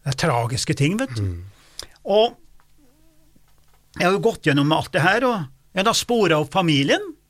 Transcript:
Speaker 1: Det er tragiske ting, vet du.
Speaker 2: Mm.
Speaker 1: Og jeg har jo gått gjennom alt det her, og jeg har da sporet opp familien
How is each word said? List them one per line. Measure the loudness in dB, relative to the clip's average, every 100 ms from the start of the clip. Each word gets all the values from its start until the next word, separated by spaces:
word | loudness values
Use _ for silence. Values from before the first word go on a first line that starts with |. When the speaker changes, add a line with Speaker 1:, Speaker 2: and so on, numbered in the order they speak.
Speaker 1:
Det | -6
er | -2 0
tragiske | 0 -2 -4 -4 0
ting, | 0 0
vet | -4 -4
du. |
Speaker 2:
Mm. | -6 -6 -14 -20 _ -18 -18 -16 0
Speaker 1:
Og | 2 2 -2 -20 -20 _ _ _ _ _ _ _ _ _ _ _ _ _ -2
jeg | 0
har |
jo | 2 0
gått | 0 0
gjennom | 2 2 0
alt | 0
det | 0
her, | 2 2 0
og | -2 -6 -12 _
jeg | -2
har | 0
da | 0
sporet | 0 2 4 2
opp | 2
familien | 0 2 2 2 0 -2 -14